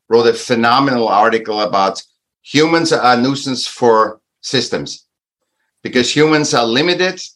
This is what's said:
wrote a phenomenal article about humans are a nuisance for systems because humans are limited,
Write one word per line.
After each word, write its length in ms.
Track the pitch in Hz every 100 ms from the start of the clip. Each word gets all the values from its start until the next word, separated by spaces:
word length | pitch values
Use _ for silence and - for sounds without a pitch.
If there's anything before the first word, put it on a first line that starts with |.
| _
wrote 200 | 117 117
a 60 |
phenomenal 760 | 117 - 117 117 127 139 123 110
article 520 | 98 113 113 110 107
about 420 | 101 95 95 92 - _ _ _
humans 480 | - 139 160 165 160
are 280 | 143 113 120
a 20 |
nuisance 460 | 127 139 135 123 -
for 540 | - 123 110 107 - _ _
systems 640 | - 131 - 82 71 - _ _ _ _ _ _ _ _
because 300 | 113 123 117
humans 400 | 147 156 156 147
are 120 | 143 113
limited, 540 | 120 170 175 185 185 -